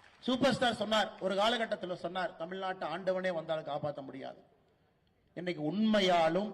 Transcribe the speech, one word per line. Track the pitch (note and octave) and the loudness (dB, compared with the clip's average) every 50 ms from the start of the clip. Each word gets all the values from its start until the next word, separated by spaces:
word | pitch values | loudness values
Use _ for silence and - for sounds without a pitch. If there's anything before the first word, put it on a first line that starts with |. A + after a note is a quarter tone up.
| - - - _ | -20 -20 -20 _
சூப்பர் | - A#3+ C4 B3 C#4 C4 G#3+ | -2 0 2 4 4 2 4
ஸ்டார் | - C4 A#3 A3+ | 4 2 0 0
சொன்னார், | - G#3 G#3+ A3 G#3+ F#3+ - - - | -2 -2 0 2 2 2 0 -2 -4
ஒரு | F#3+ F#3+ G3 | -2 0 2
காலகட்டத்தில் | G3 G#3 A#3 B3 A#3 A3+ A3 G#3 - F#3 F3+ F3 | 2 2 2 2 0 0 -2 -4 -6 -4 -6 -6
சொன்னார், | - - E3+ F3+ F#3+ F3 E3 - - | -6 -6 -4 -2 -2 -4 -4 -4 -8
"தமிழ்நாட்டை | E3 F3+ F#3+ F#3+ F#3+ F#3 F#3 - F3 D3+ | -8 -8 -6 -4 -4 -4 -4 -4 -4 -4
ஆண்டவனே | E3 F#3 F#3 F#3+ F#3 F#3 F#3 F#3 | -4 -2 0 0 0 0 0 -2
வந்தாலும் | F3 D#3+ D#3+ D#3+ D#3+ D#3 D3+ | -2 -2 -2 -2 -4 -4 -2
காப்பாத்த | C#3+ C#3+ D3 D3 D3 C#3+ D3 | -4 -4 -4 -4 -4 -4 -6
முடியாது." | C3+ C3+ C3 C3+ B2+ B2 B2 - - _ _ _ _ _ _ _ _ _ _ _ _ _ _ _ _ _ _ | -10 -12 -12 -12 -12 -12 -12 -14 -20 _ _ _ _ _ _ _ _ _ _ _ _ _ _ _ _ _ _
இன்னைக்கு | D#3+ F3+ F3+ E3 D3+ | -6 -6 -4 -4 -2
உண்மையாலும் | D3+ D3+ F3 G#3 A3 A3 G#3+ G3+ F#3+ F#3 F3 E3+ D#3+ D#3+ E3+ F#3+ G#3+ G#3+ | -2 -2 0 2 4 4 4 6 6 6 6 6 6 4 4 2 0 -2